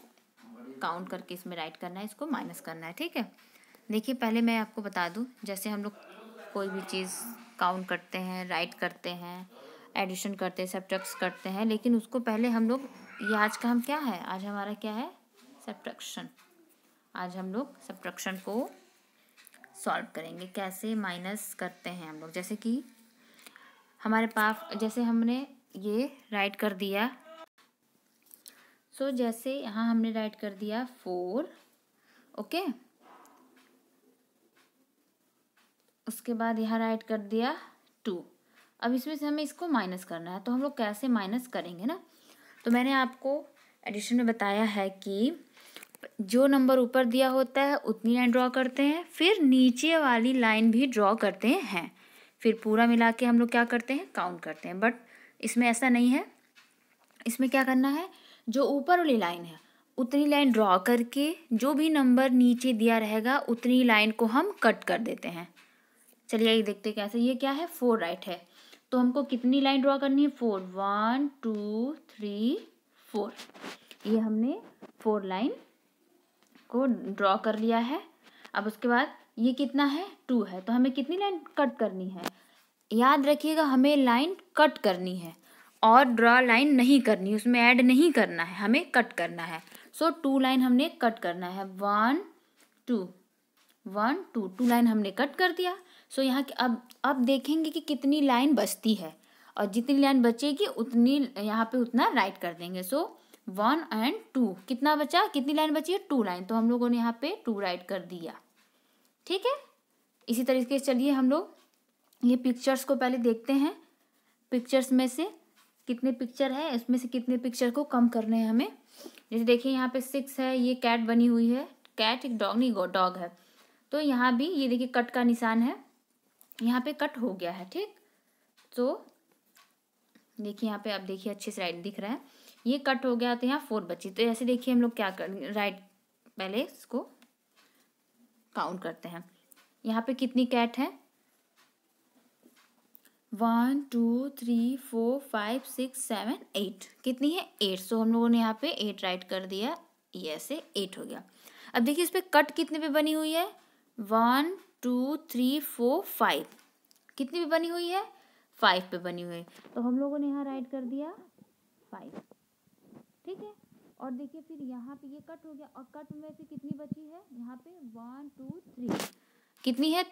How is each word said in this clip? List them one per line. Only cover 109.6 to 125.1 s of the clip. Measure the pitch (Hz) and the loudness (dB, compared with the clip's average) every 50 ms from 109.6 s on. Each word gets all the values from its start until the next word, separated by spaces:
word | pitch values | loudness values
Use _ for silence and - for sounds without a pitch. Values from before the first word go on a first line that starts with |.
| - - _ _ _ _ _ _ _ _ _ _ _ - | -6 -14 _ _ _ _ _ _ _ _ _ _ _ -4
इसी | 240 226 254 | -2 -2 0
तरीके | 269 262 262 247 247 277 269 | 2 2 2 2 0 0 -2
से | 269 | 0
चलिए | 277 262 240 262 285 | 0 0 2 2 2
हम | 277 269 262 254 | 2 4 4 4
लोग | 277 320 403 - - _ _ _ _ _ _ _ _ _ _ _ _ _ - | 2 2 0 -4 -10 _ _ _ _ _ _ _ _ _ _ _ _ _ 2
ये | 240 254 | 4 4
पिक्चर्स | 254 254 262 240 247 - 269 269 262 262 | 4 2 0 -2 0 0 0 0 0 0
को | - 277 | 0 0
पहले | 240 254 247 254 254 | 0 0 0 0 0
देखते | 233 240 220 226 - - 269 | 2 0 0 0 -2 0 2
हैं, | 277 277 330 415 - - _ _ _ _ _ _ _ _ _ _ _ _ - | 2 2 2 -2 -4 -14 _ _ _ _ _ _ _ _ _ _ _ _ -4
पिक्चर्स | - 247 240 - - 262 254 254 | -4 -4 -2 2 2 2 2 4
में | 262 254 262 247 | 2 2 2 2
से | 247 - 330 427 - - _ _ _ _ _ _ _ _ _ - | 0 -4 -6 -6 -8 -12 _ _ _ _ _ _ _ _ _ -8
कितने | 247 233 - 262 | -6 -4 -2 -2
पिक्चर | 247 254 262 233 - - 277 269 | -2 -2 -6 -8 -4 -2 -2 -2
है, | 254 277 311 320 262 | -2 -2 -4 -4 -4
इसमें | 233 233 - 247 247 | -4 -2 0 0 0
से | 247 240 | 0 -2
कितने | - 254 233 247 254 240 | -6 -4 -2 -2 -2 -2
पिक्चर | 247 254 233 - 254 240 | -2 -4 -4 -2 -2 0
को | 240 285 294 | 0 -2 -4
कम | 285 - 247 240 233 | 0 2 2 4 4
करने | 233 233 220 220 226 226 | 2 0 -2 0 0 0
हैं | 220 220 | 0 2
हमें। | 220 233 320 427 - - _ _ _ - - - - - - - | 2 0 0 -2 -4 -12 _ _ _ -20 -20 -20 -20 -20 -12 -6
जैसे | 220 226 233 | -4 -2 2
देखिए | 226 247 240 247 269 | 4 4 4 2 0
यहाँ | 269 254 254 254 254 | -2 0 -2 -2 -2
पे | 262 | -4
सिक्स | 254 - - 277 254 277 - - | -4 -4 -4 -6 -6 -6 -6 -4
है, | 262 262 262 254 | -4 -2 0 0
ये | 247 247 254 | 0 0 0
कैट | 254 254 233 233 240 226 | 0 0 0 2 2 2
बनी | 220 233 233 240 | 2 4 4 6
हुई | 240 233 233 233 233 | 6 4 4 4 2
है, | 240 262 302 - - _ _ _ _ - | 2 0 -2 -6 -12 _ _ _ _ 0
कैट | 220 220 240 247 - | 0 0 0 0 -2
एक | 269 240 214 | -6 -4 -2
डॉग | 208 196 202 226 | -2 0 0 0
नहीं, | 254 254 220 | 0 0 0
गो-, | 190 180 180 185 | 0 -2 0 2
डॉग | 190 185 180 180 185 | 2 2 2 0 -2
है, | 175 175 - _ _ _ _ _ _ _ _ _ _ _ | -10 -12 -12 _ _ _ _ _ _ _ _ _ _ _
तो | - 294 | -4 -2
यहाँ | 311 285 254 247 247 254 247 233 | 0 2 2 2 2 2 2 2
भी | 277 339 | 0 0
ये | 381 285 269 247 | 0 0 0 0
देखिए | 247 240 254 254 | 0 0 -2 -2
कट | - 247 240 240 | 0 -2 -2 0